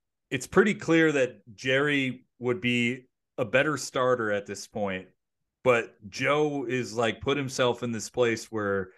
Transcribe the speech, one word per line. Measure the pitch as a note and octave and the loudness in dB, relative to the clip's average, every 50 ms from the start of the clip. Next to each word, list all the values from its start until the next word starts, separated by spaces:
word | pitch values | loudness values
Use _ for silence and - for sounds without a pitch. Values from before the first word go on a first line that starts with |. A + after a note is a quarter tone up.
| _ _ _ _ _ - | _ _ _ _ _ -8
it's | C#3 C3 - | -8 -8 -4
pretty | - - F#3 G#3+ G#3 | 0 4 4 4 4
clear | G3 - - D#3+ E3 E3 D#3+ D#3 | 2 -2 0 2 4 4 4 4
that | C#3+ C#3 B2+ A#2+ A#2 - _ B2+ G#2 | 4 2 0 0 -2 -8 _ -20 -16
Jerry | - - C3 C3 C3+ D3 D3 C#3+ C#3 C3+ C3 B2 - _ _ _ - | -8 -2 0 2 2 2 2 0 0 0 -2 -4 -8 _ _ _ -6
would | A#2+ B2 A#2+ B2 | -4 -4 -2 -2
be | - B2 B2 A#2+ A#2+ A#2 B2+ C3 - _ _ _ _ _ _ - | 0 0 2 2 2 0 -2 -4 -10 _ _ _ _ _ _ -6
a | B2+ | -4
better | G2+ A2+ C3 C#3+ D#3 D3 | 0 2 2 2 2 0
starter | B2+ - - - C#3 B2+ B2+ B2 A#2+ A2 G#2+ | -4 -6 -6 -2 0 2 2 2 2 0 0
at | G#2 G2+ G2+ | -2 -2 -4
this | G2+ G2+ - - | -6 -10 -12 -12
point, | - - A2+ G#2 G2 F#2 F#2 - - _ _ _ _ _ _ _ _ _ _ | -10 -8 -6 -4 -4 -4 -6 -10 -12 _ _ _ _ _ _ _ _ _ _
but | - B2+ A#2+ A2+ G#2+ - _ _ - G2 | 2 4 4 4 2 -4 _ _ -20 -14
Joe | - - - C3+ D3 D3+ D3+ D3+ C#3+ C#3+ B2+ | -8 -4 -2 0 2 2 0 0 -2 -4 -4
is, | A2+ B2+ B2+ A#2 G2+ G#2+ | -4 -4 -4 -4 -4 -2
like, | A#2 A#2 A2+ G2+ - | -2 0 0 -2 -2
put | - C3+ C#3+ | -2 -2 -2
himself | C#3+ C#3 B2+ - - B2+ B2 A2+ - | -2 -2 -4 0 2 2 2 2 0
in | B2 A#2+ | -4 -6
this | A2+ G#2+ - - | -6 -6 -8 -4
place | - B2 B2 A#2 A2 G#2+ - | 0 2 2 2 2 -2 -6
where | - A2 A2 G#2 G2+ G2 G2 F#2 - - | -8 -6 -4 -2 0 -2 -2 -4 -6 -12